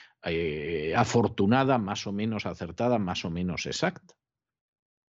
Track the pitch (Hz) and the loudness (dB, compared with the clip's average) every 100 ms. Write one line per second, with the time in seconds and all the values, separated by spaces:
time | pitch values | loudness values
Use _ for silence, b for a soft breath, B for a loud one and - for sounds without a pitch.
0 | B _ 87 82 85 76 76 80 78 87 | B _ -4 -2 0 -2 -4 -2 0 2
1 | 117 120 104 - 98 127 135 127 98 101 | 2 4 2 4 4 4 4 2 0 -4
2 | 113 101 110 107 98 82 87 87 120 120 | -4 -4 -2 -2 -4 -6 -8 -2 2 2
3 | 92 87 90 82 90 73 71 - 175 190 | 0 -2 -4 -2 -2 -4 -4 -2 -2 -4
4 | - _ _ _ _ _ _ _ _ _ | -12 _ _ _ _ _ _ _ _ _
5 | _ | _